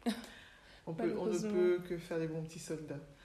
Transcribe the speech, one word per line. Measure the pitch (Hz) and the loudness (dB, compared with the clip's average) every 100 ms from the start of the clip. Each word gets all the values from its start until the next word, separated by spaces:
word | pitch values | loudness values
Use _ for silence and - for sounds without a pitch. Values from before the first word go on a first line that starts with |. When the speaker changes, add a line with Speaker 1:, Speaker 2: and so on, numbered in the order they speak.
| 240 | -2
Speaker 1:
<laughs> | - - - - - - - - | -2 -4 -14 -18 -20 -20 -14 -8
Speaker 2:
On | |
peut, | 165 - 143 | 0 0 2
on | 170 | 2
ne | |
Speaker 1:
Malheureusement. | 175 214 | 2 2
Speaker 2:
peut | 180 180 180 180 | 6 6 6 2
que | 170 | -4
faire | - 165 | -2 0
des | 160 | 0
bons | 160 | -2
petits | 160 156 | -4 -6
soldats. | - 156 151 143 - - | -6 -4 -4 -8 -10 -18